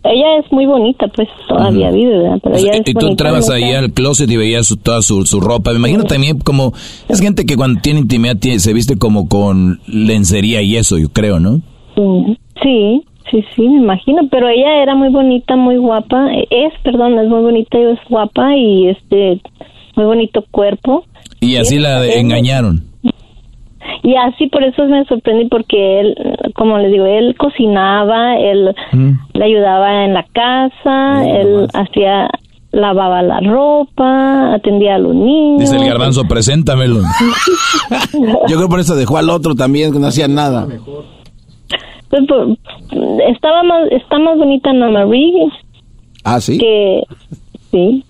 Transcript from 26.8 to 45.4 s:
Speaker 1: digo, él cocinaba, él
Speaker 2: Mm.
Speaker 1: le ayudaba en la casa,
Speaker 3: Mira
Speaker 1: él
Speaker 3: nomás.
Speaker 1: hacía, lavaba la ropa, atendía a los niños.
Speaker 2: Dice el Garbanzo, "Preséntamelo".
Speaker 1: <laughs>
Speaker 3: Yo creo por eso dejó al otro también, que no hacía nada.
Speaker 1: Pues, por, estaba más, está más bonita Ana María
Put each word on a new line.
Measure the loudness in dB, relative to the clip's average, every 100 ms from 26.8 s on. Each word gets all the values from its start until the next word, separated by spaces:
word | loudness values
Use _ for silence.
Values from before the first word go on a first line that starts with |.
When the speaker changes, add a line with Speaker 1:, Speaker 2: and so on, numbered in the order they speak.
| 2
Speaker 1:
digo, | 2
él | 2 2 0 -2
cocinaba, | -4 0 0 2 0 0 0 0 0 0
él | 0 2 0 -2 -2
Speaker 2:
Mm. | 0 2 0 -4
Speaker 1:
le | -2
ayudaba | 0 2 2 2 2 0
en | 0
la | -2 -4
casa, | -4 -2 0 -2 -2 -2 0 0 0
Speaker 3:
Mira | 0 0
Speaker 1:
él | 2
Speaker 3:
nomás. | 2 0
Speaker 1:
hacía, | -2 -4 0 0 0 -2 -6 _ _ _
lavaba | -2 0 0 0 0
la | 0 -2
ropa, | 0 0 2 0 -2 -2 0 2 0 0 0
atendía | -2 0 0 2
a | 0
los | 0
niños. | 2 2 2 2 2
Speaker 2:
Dice | 2 0
el |
Garbanzo, | 0 0 0 0
"Preséntamelo". | 0 0 0 0 0 0 2 2
Speaker 1:
<laughs> | 0 0 0 0 -2 -2 -2 -4 -4 -6 -4 -2 0 0 0
Speaker 3:
Yo | 0
creo | 0
por | 0
eso | 0
dejó | 0 0 0
al | 0
otro | 0 -2 -2
también, | 0 0 0
que | 0
no | -2
hacía | -2 0
nada. | 0 0 -2 -6 -12 -16 -18 -18 -20 -20 -20 -20 -20 -12 -12 -12 -20 -4
Speaker 1:
Pues, | -2 2
por, | 2 0 -4 -6 -20 -10 -6 -4 0 0
estaba | 0 0 2
más, | 2 0 0
está | -2 -2 0
más | 0 2
bonita | 2 0 0
Ana | 0 2
María | 2 2 2 2 2